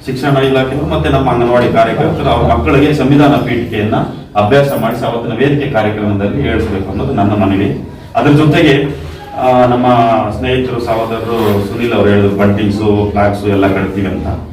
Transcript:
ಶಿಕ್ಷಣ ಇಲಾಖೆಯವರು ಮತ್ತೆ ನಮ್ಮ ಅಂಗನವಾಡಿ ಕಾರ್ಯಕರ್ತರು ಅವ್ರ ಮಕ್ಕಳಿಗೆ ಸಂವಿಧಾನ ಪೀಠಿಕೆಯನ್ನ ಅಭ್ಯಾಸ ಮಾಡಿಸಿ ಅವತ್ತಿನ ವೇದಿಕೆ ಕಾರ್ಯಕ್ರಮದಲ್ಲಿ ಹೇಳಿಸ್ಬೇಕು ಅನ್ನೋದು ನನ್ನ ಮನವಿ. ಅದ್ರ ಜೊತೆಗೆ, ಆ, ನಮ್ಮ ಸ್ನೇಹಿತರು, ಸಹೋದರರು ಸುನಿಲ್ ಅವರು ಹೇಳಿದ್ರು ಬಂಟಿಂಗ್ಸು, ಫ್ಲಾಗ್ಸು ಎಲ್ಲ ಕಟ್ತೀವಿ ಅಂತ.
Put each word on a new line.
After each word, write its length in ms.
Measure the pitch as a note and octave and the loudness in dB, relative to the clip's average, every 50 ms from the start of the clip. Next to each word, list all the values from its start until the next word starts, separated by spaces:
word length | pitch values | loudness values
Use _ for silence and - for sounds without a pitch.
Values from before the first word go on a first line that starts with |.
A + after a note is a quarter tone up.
| - | -8
ಶಿಕ್ಷಣ 300 | C#3 C3 B2+ C#3 C#3+ C#3 | -8 -8 -4 0 0 2
ಇಲಾಖೆಯವರು 500 | C3+ C3+ C3+ C3+ C3 B2+ C3 C#3 D3 - | 2 2 2 2 2 0 0 -2 -4 -4
ಮತ್ತೆ 220 | D#3 D#3 D#3 D3+ D3 | -2 -2 -2 0 0
ನಮ್ಮ 220 | C#3 C3+ C3 B2+ | 0 0 0 0
ಅಂಗನವಾಡಿ 420 | A#2+ A#2+ A#2+ A#2+ B2 B2 A#2+ - | 0 0 0 2 2 2 2 2
ಕಾರ್ಯಕರ್ತರು 560 | - - - - - - - - - - - - | 2 2 2 2 2 -2 -2 -2 -2 -2 -2 0
ಅವ್ರ 260 | - - - - - | 0 0 2 0 0
ಮಕ್ಕಳಿಗೆ 400 | - - D#3 C#3+ C3+ D3 D3+ D3+ | 0 0 2 2 4 4 4 2
ಸಂವಿಧಾನ 380 | - B2+ C3 C#3+ C#3+ D3 C3+ | 0 2 2 4 4 4 4
ಪೀಠಿಕೆಯನ್ನ 640 | - B2 A#2+ A#2+ A#2+ A#2 A#2 - A2 G#2+ G#2 A2 - - - - - - - - - | 4 2 0 -2 -2 -4 -4 -4 -4 -2 -2 0 -2 -2 -2 -4 -8 -12 -14 -4 -2
ಅಭ್ಯಾಸ 360 | G#2 G#2 - C3+ C#3+ C#3+ C#3 - A2+ | 0 2 4 4 4 2 2 0 -2
ಮಾಡಿಸಿ 240 | A2 A2+ B2 B2+ C3 | -2 -4 -4 -4 -4
ಅವತ್ತಿನ 280 | A#2+ A#2+ A#2 A#2+ A#2+ | -4 -4 -4 -6 -6
ವೇದಿಕೆ 380 | A2+ A#2+ C3+ C#3+ D3 - - - | -2 0 0 2 2 0 0 -2
ಕಾರ್ಯಕ್ರಮದಲ್ಲಿ 720 | - - G#2+ G#2+ G#2 G#2 G#2 G#2 G2+ G2 G2 G2+ - C#3+ | -2 0 0 0 -2 -2 -2 -2 -2 0 -2 -2 -2 -2
ಹೇಳಿಸ್ಬೇಕು 480 | - A#2 A2+ G#2+ G2+ G2+ G2 F#2+ F#2+ - | -2 0 0 -2 -2 -2 -4 -4 -4 -4
ಅನ್ನೋದು 220 | - G#2 C3+ - | -4 -4 -4 -2
ನನ್ನ 200 | - G#2 G2+ G#2 | 0 0 0 0
ಮನವಿ. 560 | G2+ G#2 G#2 G2 F#2+ F#2+ G2+ F#2+ - - - - - - - - - | 2 2 2 2 2 0 0 -2 -2 -6 -8 -12 -16 -18 -18 -6 -4
ಅದ್ರ 140 | - - D3 | 0 2 4
ಜೊತೆಗೆ, 540 | C#3+ D3 D#3 D3+ - E3+ D#3+ C#3+ C3+ C#3+ - - - - - - - - - - - B2+ | 4 4 4 4 4 4 4 4 4 2 0 -4 -6 -8 -10 -12 -14 -14 -16 -12 -8 -2
ಆ, 260 | B2+ B2+ B2+ B2+ B2 | 0 2 4 4 4
ನಮ್ಮ 200 | B2 B2 B2 B2+ B2+ B2 A#2 A#2 A#2 A2+ A2 G#2+ G#2+ G#2 - | 4 2 2 2 2 2 4 2 2 2 0 0 -2 -4 -4
ಸ್ನೇಹಿತರು, 420 | B2+ B2+ B2+ C3 B2+ B2+ B2 - | -2 -2 -2 -2 -2 -2 -4 -6
ಸಹೋದರರು 840 | - - A2 A2+ A2+ A2+ A2+ A2 - A#2 A#2 A2+ G#2+ G#2 G#2 G2+ G2+ | -4 -4 -2 -4 -2 -4 -6 -6 -4 -4 -2 0 0 0 0 0 -2
ಸುನಿಲ್ 260 | - A#2 A#2 A#2+ A#2 | -4 -4 -4 -2 -2
ಅವರು 160 | A2 G#2 G2+ G#2 | 0 2 2 4
ಹೇಳಿದ್ರು 280 | G2+ G2+ G2+ G2 F#2+ | 4 4 2 2 2
ಬಂಟಿಂಗ್ಸು, 720 | G2+ G2+ G2+ G2+ G#2 A2 G2+ F#2+ G#2 G#2+ G#2 G2+ G#2 G#2 G2+ | 2 2 2 2 2 0 0 -2 0 0 0 2 2 0 0
ಫ್ಲಾಗ್ಸು 380 | G2 G2+ G2+ G2+ G2+ - G2+ G#2 | 0 0 0 0 0 -2 -2 -2
ಎಲ್ಲ 180 | G2 G2 G2 | 0 2 0
ಕಟ್ತೀವಿ 400 | G2 F#2+ G2 F#2 - - G2+ G2 | 0 0 -2 -4 -4 -4 -4 -4
ಅಂತ. 200 | F#2 F2+ E2 D#2 - - - - - | -4 -4 -6 -6 -6 -6 -8 -8 -14